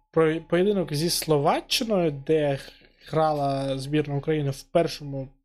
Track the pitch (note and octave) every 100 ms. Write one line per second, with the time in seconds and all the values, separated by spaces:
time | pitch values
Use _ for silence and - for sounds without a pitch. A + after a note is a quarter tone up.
0 | _ E3 D#3+ D#3+ D#3 F3 G3 G3 D#3 D3
1 | E3+ - - D3+ D3+ C#4 - - A3 G3
2 | E3+ C#3+ C3+ D#3 D3 C#3 - - - _
3 | - D#3 D#3 D3+ C#3 C3+ C3+ C3+ C#3 D3+
4 | C#3+ C#3+ D#3+ D#3 C#3 C3+ - E3+ D#3+ -
5 | C#3+ C3+ C3+ -